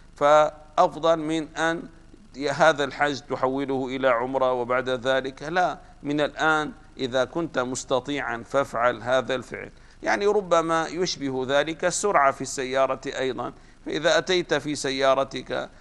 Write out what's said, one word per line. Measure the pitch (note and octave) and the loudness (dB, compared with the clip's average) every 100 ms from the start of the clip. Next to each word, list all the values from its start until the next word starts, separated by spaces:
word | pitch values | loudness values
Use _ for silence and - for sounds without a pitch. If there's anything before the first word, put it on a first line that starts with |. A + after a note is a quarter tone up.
| - - | -14 0
فأفضل | D3 D3+ D3+ - - - F3 D3+ D#3+ E3 | 6 6 4 -2 -4 2 2 2 0 2
من | D3+ D#3+ D3+ - | 0 -4 -4 -2
أن | D#3+ E3+ - - - - - B2+ C#3 | -2 -2 -8 -18 -20 -20 -18 -6 -4
هذا | C#3 D#3+ D3 | 4 4 4
الحج | C#3 - D3 C3 | 0 0 -2 -2
تحوله | - B2 C3 C3+ C3+ C3+ C3 | -6 -2 0 0 -2 -2 -2
إلى | C3+ C3 | 0 2
عمرة | A#2 B2+ C3+ B2+ | 2 0 0 0
وبعد | B2+ A#2+ B2+ B2+ | 0 0 0 0
ذلك، | B2+ B2 C3+ C3 C3+ | -2 0 0 -2 -8
لا، | C#3+ F3+ F3 - - - | -4 0 0 -2 -14 -10
من | C#3+ D3 | -4 -2
الآن | C#3 - D#3 D#3 D3 - - - | -2 0 2 2 -2 -8 -16 -8
إذا | B2+ C3 B2 | -2 0 0
كنت | E3+ E3 - | -2 -4 -4
مستطيعاً | B2 B2+ - B2+ A#2+ C#3+ B2+ A#2 A2+ | -4 -4 -2 -2 -2 -6 -6 -8 -2
فافعل | C3+ C3+ A2+ B2 A2+ | -2 0 2 2 2
هذا | A2+ C3 A#2+ B2+ | 0 0 0 -4
الفعل. | - G2+ G2+ - - - | -6 -12 -12 -18 -20 -8
يعني | - A3 G3+ | -2 0 2
ربما | G#3 F3+ E3+ E3 E3 D#3 | 0 2 2 2 0 -2
يشبه | D3+ F3+ D3+ C#3 C3 B2+ | -4 -4 -4 -4 -4 0
ذلك | C#3+ D3+ D#3+ F3+ | 2 2 0 -2
السرعة | - G#3 F3 C#3 | 0 2 4 4
في | C3 | 2
السيارة | C3+ - B2+ C3 C3 C3 C#3 | -6 -6 -2 0 0 0 -6
أيضًا، | - C3 A#2+ B2+ - - - - | -4 -4 -4 -8 -10 -20 -14 -6
فإذا | D#3 D#3+ D#3 | 0 2 2
أتيت | E3 F#3 E3 | 2 0 0
في | D3+ D3 C#3+ | -2 -2 -4
سيارتك | C#3 C3+ C3+ C3+ C3+ C3 B2 C3 C3 - | -4 0 2 2 0 -6 -6 -6 -8 -14